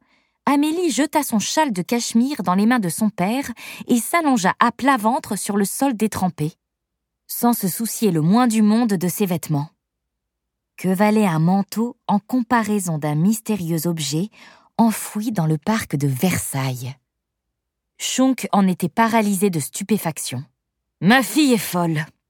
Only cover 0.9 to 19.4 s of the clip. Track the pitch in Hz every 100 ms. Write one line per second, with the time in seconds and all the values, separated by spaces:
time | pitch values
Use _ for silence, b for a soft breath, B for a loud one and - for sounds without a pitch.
0.9 | 226 302 311 269 214 - 311 302 185 165
1.9 | 240 - 226 262 294 180 185 214 247 180
2.9 | - 214 - 185 254 277 - B B B
3.9 | 240 - 339 302 247 180 - 233 - 262
4.9 | 262 214 277 - 202 - 202 196 - 277
5.9 | 214 214 - 180 - 151 - _ _ _
6.9 | _ _ _ - - 240 233 190 - 226
7.9 | - 214 165 160 226 254 220 208 220 240
8.9 | 190 180 - 190 170 - 147 147 _ _
9.9 | _ _ _ _ _ _ _ _ - 180
10.9 | 185 208 214 202 156 165 196 - 208 240
11.9 | - - 202 - 254 226 240 208 208 175
12.9 | 156 151 151 185 220 - 208 165 165 170
13.9 | 160 143 156 208 B B B B - 226
14.9 | - - 208 226 190 160 156 - 220 -
15.9 | 147 139 127 185 - - 139 131 123 123
16.9 | - _ _ _ _ _ _ _ _ _
17.9 | - - - 262 247 190 202 190 180 170
18.9 | - 226 226 208 190